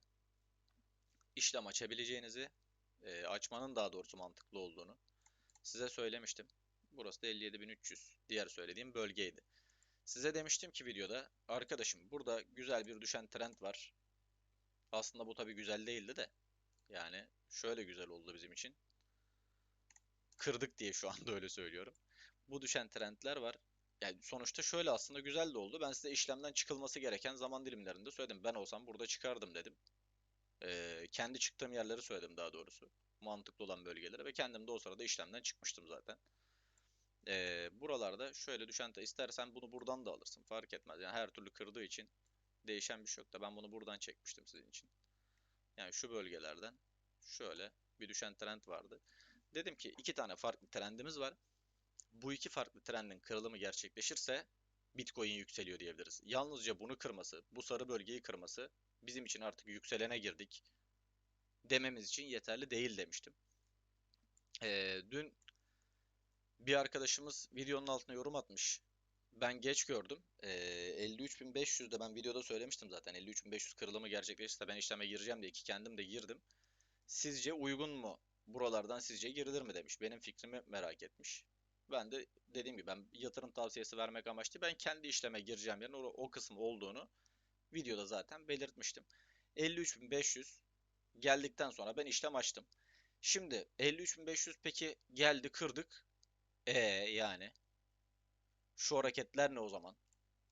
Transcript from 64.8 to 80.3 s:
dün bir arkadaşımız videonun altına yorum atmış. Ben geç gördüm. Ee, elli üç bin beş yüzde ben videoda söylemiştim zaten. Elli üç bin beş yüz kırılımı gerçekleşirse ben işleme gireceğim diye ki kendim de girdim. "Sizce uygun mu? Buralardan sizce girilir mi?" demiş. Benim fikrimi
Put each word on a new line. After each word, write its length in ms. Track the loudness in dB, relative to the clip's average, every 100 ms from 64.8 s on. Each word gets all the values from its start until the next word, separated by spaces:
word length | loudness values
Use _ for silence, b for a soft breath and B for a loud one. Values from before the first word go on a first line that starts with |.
| 4 2 -2
dün 240 | -4 -4 -8 -20 -20 _ _ _ _ _ _ _ _ _ -4
bir 160 | 6
arkadaşımız 720 | 6 6 2 2 2 0 -8 -8
videonun 340 | -4 0 0 2
altına 300 | 0 -2 -4
yorum 200 | -2 -2
atmış. 440 | -2 0 0 0 -6 _ _ _ _
Ben 280 | 0 2 4
geç 240 | 2 4
gördüm. 400 | 4 2 0 -6 -10 -10
Ee, 100 | -4 -2 -2 -2 -2 0
elli 260 | 0 -2
üç 180 | -4 -6
bin 140 | -2
beş 260 | 2 4 2
yüzde 200 | 0 -2
ben 140 | -2
videoda 280 | -2 -2 0
söylemiştim 480 | 0 -2 -2 -4 -6
zaten. 240 | -8 -8
Elli 160 | -8 -6
üç 140 | -4
bin 80 | -4
beş 120 | -4 -4
yüz 80 |
kırılımı 340 | -4 -4 -2 0
gerçekleşirse 600 | 0 0 -4 -4 -2 -2
ben 80 | 0
işleme 300 | 0 0 0
gireceğim 360 | -2 -2 -2
diye 100 | -2
ki 120 | -4
kendim 340 | -2 -2 -4 -4
de 40 |
girdim. 400 | -4 -4 -6 -10 -14 b b b b b -6
"Sizce 460 | -2 0 0 0
uygun 380 | 2 2 2 0
mu? 300 | -2 -4 -6 _ _ -8
Buralardan 520 | 2 6 6 4 0
sizce 300 | -2 -4 -2
girilir 320 | 0 0 0
mi?" 120 | 0
demiş. 260 | -4 -6 -2
Benim 200 | -2 -4
fikrimi 420 | -8